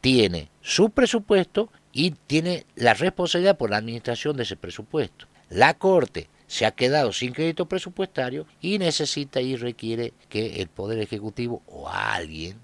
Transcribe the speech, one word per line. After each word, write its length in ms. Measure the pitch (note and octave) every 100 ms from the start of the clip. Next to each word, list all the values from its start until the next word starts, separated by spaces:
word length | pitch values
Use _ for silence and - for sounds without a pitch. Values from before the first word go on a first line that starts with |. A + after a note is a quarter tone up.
tiene 480 | C3 B2+ G2+ E2+ D2 _
su 300 | - - G#3+
presupuesto 760 | - B3 A3+ G3+ G3+ F3 - A3+ _ _
y 200 | - F3
tiene 540 | C#3+ - D3+ E3+ E3+ - -
la 180 | A#2+
responsabilidad 640 | G#2+ F3 - F3 F3 F#3+ F#3+
por 120 | A2
la 60 | G#2
administración 600 | A2+ A#2 - A#2+ D3 C#3
de 60 |
ese 120 | A2 -
presupuesto. 720 | F2 - G#2+ D#3 - _ - _ _
La 240 | F2+ C#3
Corte 560 | - G3 F3+ B2 F2 - _ _
se 180 | - A2
ha 60 |
quedado 400 | - B2 D3 B2
sin 200 | - B2+
crédito 340 | B2 E3 D#3+ E3+
presupuestario 800 | F#3+ F3+ F3+ F#3+ - B2+ C#3 D#3 _
y 180 | E3+ G3+
necesita 640 | F3 - D3 - C#3+ C3+
y 140 | C3 C3
requiere 580 | A#2+ A2+ A2 A2+ A#2 _ _
que 320 | G#2+ A2 E2+
el 60 | F#2
Poder 320 | - G2 A2+
Ejecutivo 600 | G#2 G#2+ G#2+ G#2+ A#2+ A#2 -
o 220 | - -
alguien 680 | G1+ G#1+ G#1+ D#2+ D#2+ E2 A2